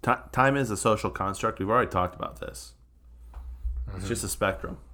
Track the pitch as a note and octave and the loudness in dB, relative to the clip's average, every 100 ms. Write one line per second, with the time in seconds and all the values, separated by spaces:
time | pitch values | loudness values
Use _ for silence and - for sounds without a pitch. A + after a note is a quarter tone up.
0 | - B2+ - - C3+ C#3 B2+ G2+ A2+ G#2+ | 2 0 0 4 4 4 0 2 4 4
1 | G#2 - G2 F#2+ A2+ - G2 A#2 A2+ F#2+ | 2 -2 -2 0 -2 0 2 4 4 2
2 | F2+ - - - - - - - - - | 0 -2 -8 -8 -10 -10 -16 -20 -20 -20
3 | - - - - - - - - - F#2+ | -20 -20 -18 -14 -12 -6 -4 -4 -6 -6
4 | F#2+ A#2 G2 - - - - F#3 - | -4 -2 -2 0 0 0 -6 -10 -14